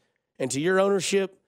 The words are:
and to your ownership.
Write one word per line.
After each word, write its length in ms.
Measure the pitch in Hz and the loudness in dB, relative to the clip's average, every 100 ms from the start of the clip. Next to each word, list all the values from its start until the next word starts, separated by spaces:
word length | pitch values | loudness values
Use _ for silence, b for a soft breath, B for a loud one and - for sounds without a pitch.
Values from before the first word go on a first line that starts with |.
| _ _ _ - | _ _ _ -8
and 120 | 131 | -6
to 100 | 131 | -2
your 180 | 165 190 | 0 2
ownership. 640 | 196 196 - 196 190 - | 2 0 0 -2 -2 -8